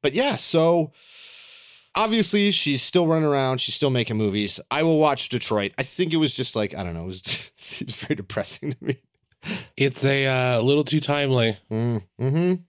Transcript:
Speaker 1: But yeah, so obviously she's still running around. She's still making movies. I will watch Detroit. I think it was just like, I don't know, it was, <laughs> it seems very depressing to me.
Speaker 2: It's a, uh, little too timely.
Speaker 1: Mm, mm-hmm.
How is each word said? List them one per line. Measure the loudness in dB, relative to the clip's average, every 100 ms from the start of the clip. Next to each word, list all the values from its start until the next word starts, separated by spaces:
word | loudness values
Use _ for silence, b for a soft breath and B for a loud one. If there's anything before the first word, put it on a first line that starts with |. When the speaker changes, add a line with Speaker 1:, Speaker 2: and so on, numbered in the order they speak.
Speaker 1:
But | -2
yeah, | 0 0 0
so | 0 2 4 2 0 B B B B B B B B B B -2
obviously | 2 2 4 4 2
she's | 2 0 0
still | 2 2 4
running | 2 2
around. | 2 0 -2
She's | -2 0
still | 0
making | 0 0 0
movies. | 0 0 -2 -4 -4
I | -2
will | 2 4
watch | 4 2 0
Detroit. | 0 0 0 -2 -4
I |
think | -6 -2 0
it | 2
was | 0
just | 0 -2 -2
like, | -4 -4
I |
don't | -8 -6
know, |
it | -8
was, | -8
<laughs> | -4 -6 -6 -6
it |
seems | -4 -4 -6 -8
very | -4 -6
depressing | -4 -4 -4 -4 -6
to | -8
me. | -6 -8 _ _ _ _ B B B -2
Speaker 2:
It's | 0 2
a, | 2 2 2
uh, | 0 2 2
little | 4 2
too | 2 0
timely. | 2 0 2 2 2 0 _
Speaker 1:
Mm, | -2 0 -2 -6 -6
mm-hmm. | -2 0 0 -2